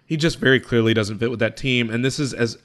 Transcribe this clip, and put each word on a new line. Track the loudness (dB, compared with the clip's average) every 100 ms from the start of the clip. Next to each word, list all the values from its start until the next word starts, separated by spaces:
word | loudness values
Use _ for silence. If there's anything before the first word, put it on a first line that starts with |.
| -8
He | -2
just | -2 0
very | 2 2
clearly | 2 2 4
doesn't | 2 0 -2
fit | -4
with | -2
that | -2 -2
team, | -2 0 0
and | 0
this | -2 -2
is | -4
as, | -2 -4 -4